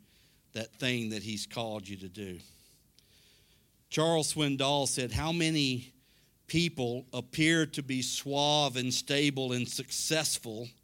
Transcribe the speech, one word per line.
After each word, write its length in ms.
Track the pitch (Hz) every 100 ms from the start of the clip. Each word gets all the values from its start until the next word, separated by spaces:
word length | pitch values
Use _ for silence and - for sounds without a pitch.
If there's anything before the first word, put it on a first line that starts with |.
| _ _ _ _ _
that 200 | 110 110
thing 360 | - 131 123 110
that 120 | 107
He's 240 | 107 104 -
called 420 | 123 113 107 95
you 80 | 95
to 100 | 95
do? 320 | 95 98 87 - - - _ _ _ _ _ _ _ _ _ _ _ -
Charles 460 | 156 165 165 143
Swindoll 520 | 156 143 135 139 143 135
said, 260 | - 123
"How 200 | 113 156
many 640 | 170 160 156 135 123 - - _ _ _ _ -
people 600 | 160 170 - 120 123 -
appear 520 | 127 127 - 156 165
to 180 | 156 151
be 200 | 131 131
suave 760 | 123 - 139 139 147 147 139 127
and 160 | 127
stable 600 | - - 143 147 135 131
and 140 | 123 123
successful, 1000 | - - - - 156 147 - 117 110 120 -